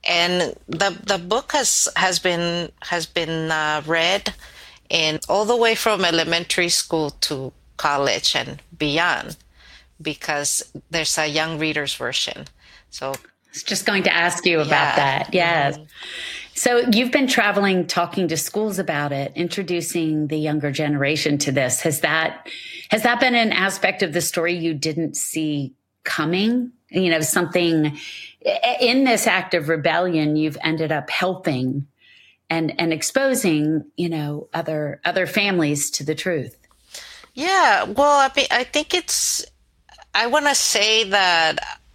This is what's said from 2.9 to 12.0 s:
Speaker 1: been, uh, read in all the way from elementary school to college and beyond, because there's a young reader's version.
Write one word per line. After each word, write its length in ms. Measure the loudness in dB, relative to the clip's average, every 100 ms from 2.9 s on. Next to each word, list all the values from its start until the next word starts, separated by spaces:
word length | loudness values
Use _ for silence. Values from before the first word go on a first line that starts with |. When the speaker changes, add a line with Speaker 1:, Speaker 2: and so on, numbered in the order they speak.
| -6 -4
Speaker 1:
been, 460 | -4 -4 -4 -2
uh, 320 | -2 -2 -4 -2
read 480 | 0 2 0 -4 -10 -20 -20 -20 -20 _
in 300 | 0 0 -2 0
all 160 | 0 2
the 100 | 2
way 200 | 2 2
from 280 | 0 2
elementary 680 | 2 2 0 -2 0 0 0
school 420 | 0 0 -2 -2 -4 -4
to 240 | -4 -8 _ _ -2
college 580 | 0 2 0 0 0 -2
and 260 | -4 -10 -18 -6
beyond, 600 | -2 0 0 0 -4 -14 _ _ -20 -20 _ _
because 600 | -10 -8 -4 -4 -2 -4 -6 -16 _
there's 280 | -4 -2 -2
a 80 | 0
young 320 | 0 -2 -2
reader's 340 | -2 -2 -4
version. 520 | -4